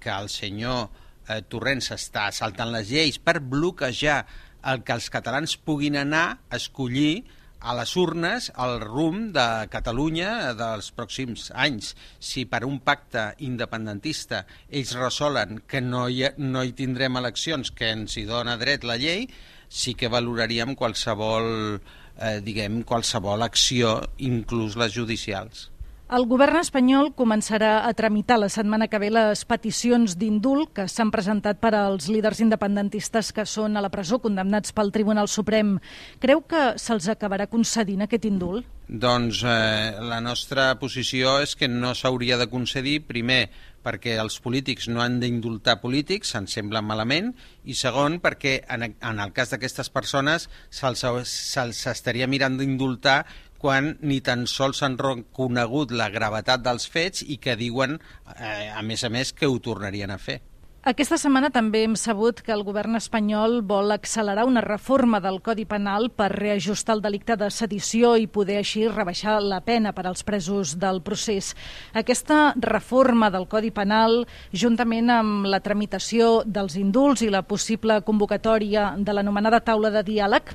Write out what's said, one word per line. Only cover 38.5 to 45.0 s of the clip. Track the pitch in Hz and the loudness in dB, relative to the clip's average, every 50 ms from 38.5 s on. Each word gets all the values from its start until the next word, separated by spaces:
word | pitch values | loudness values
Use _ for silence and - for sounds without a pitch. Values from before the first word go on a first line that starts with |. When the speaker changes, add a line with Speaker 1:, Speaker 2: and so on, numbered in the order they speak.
| 185 233 240 - - - - - | -4 -4 -6 -8 -14 -16 -12 -10
Speaker 1:
Doncs, | 120 110 113 123 123 120 120 117 107 98 107 | -6 0 2 4 4 4 2 0 0 0 0
eh, | 123 117 113 110 110 110 107 107 110 104 101 | 2 2 4 4 4 2 2 0 -2 -4 -6
la | 113 117 117 113 113 | -6 -6 -4 -4 -4
nostra | 120 123 - - - 139 131 135 131 131 110 | -4 -4 -4 -6 -2 0 2 4 2 2 0
posició | 143 127 - 127 117 - - 127 127 131 135 139 143 | -2 -6 -4 -4 -4 -2 0 2 4 4 4 4 2
és | 143 - | 0 -2
que | - 151 131 | -2 -2 0
no | 120 120 123 123 123 | 0 0 -2 -2 -2
s'hauria | - - 135 127 123 123 120 123 120 | 0 0 0 0 0 2 2 2 2
de | 123 117 | 2 0
concedir, | 123 127 120 107 - 139 127 139 147 151 151 | -2 -4 -4 -2 -4 -2 -2 0 -2 -2 -2
primer, | - 117 117 113 120 131 127 113 - - - - - - - - | -4 -6 -2 0 2 2 2 2 0 -4 -14 -20 -20 -18 -10 -8
perquè | 123 110 98 - 120 113 | -6 -6 -4 -4 -2 -2
els | 110 110 110 - - | -2 -2 -4 -6 -6
polítics | - 127 120 131 131 135 123 - - 117 | -4 -4 -2 -2 -2 -2 -4 -4 -4 -4
no | 117 117 | -2 0